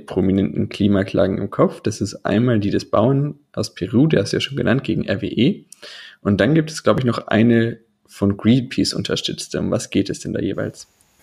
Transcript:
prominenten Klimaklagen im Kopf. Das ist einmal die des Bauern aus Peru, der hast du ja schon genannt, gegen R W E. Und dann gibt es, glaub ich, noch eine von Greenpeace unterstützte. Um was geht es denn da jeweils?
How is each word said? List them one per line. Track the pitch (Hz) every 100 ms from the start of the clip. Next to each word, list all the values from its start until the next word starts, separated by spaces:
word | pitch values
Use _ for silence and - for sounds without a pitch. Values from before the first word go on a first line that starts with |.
prominenten | - - 95 95 95 - 104
Klimaklagen | - 104 98 98 95 95 92
im | 101
Kopf. | - 175 -
Das | - -
ist | 104 - -
einmal | 101 123 113
die | 101
des | 101 -
Bauern | 104 120 139 147 - _
aus | - 107
Peru, | - 101 113 156
der | 110
hast | 101
du | -
ja |
schon | - -
genannt, | 95 131
gegen | - -
R | - 104
W | 101
E. | - 135 208 - - - - - -
Und | - 101
dann | 196
gibt | 160 156
es, | -
glaub | - 107
ich, | 123
noch | - -
eine | 107 117 117 113 - _ _ _
von | - 101 101
Greenpeace | 107 127 117 - -
unterstützte. | - - - - - - -
Um | 90
was | 113 -
geht | 101 -
es | -
denn | 95
da | 110
jeweils? | 98 - 104 - - _ _ _